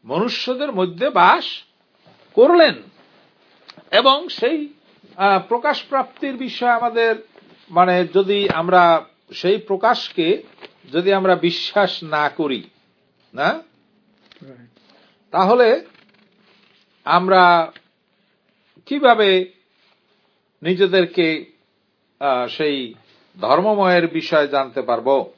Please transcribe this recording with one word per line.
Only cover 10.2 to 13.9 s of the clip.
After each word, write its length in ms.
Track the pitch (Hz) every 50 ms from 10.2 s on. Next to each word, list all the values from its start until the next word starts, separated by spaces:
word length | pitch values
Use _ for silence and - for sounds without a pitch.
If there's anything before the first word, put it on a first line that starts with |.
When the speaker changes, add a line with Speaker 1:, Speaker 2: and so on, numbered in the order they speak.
| 165 156 208 - - _ _ _ - - _ _ _ 135
Speaker 1:
যদি 200 | 127 160 180 190
আমরা 240 | 196 196 190 190 180
বিশ্বাস 640 | 175 - 175 170 - - - - 208 202 185 - -
না 260 | 170 156 151 151 151 143
করি, 340 | - - 160 143 131 107 85 - _ _ _ _ _ _ _ _ _ _ _ _ _
না? 280 | 123 143 180 277 320 - _ _ _ _ _